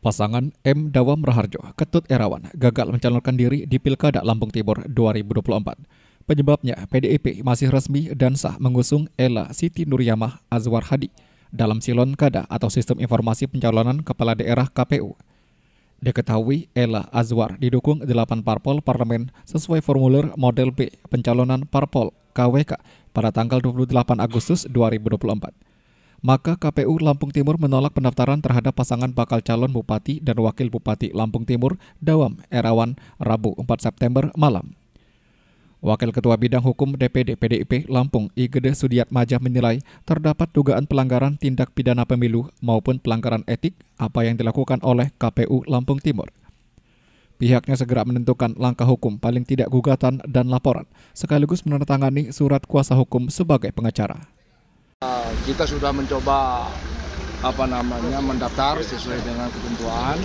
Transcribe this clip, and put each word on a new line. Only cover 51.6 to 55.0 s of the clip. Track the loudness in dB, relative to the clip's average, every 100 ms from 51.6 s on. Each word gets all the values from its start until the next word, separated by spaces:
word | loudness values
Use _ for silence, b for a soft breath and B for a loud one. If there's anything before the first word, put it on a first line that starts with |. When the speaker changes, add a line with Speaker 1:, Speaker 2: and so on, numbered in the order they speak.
| -2
Speaker 1:
menandatangani | -2 0 0 2 0 -4
surat | 0 2 2 2
kuasa | 0 2 2
hukum | 2 0 -2
sebagai | -4 0 2 0
pengacara. | -4 -4 -2 -4 -6 -16 _ _ _ _ _ _ _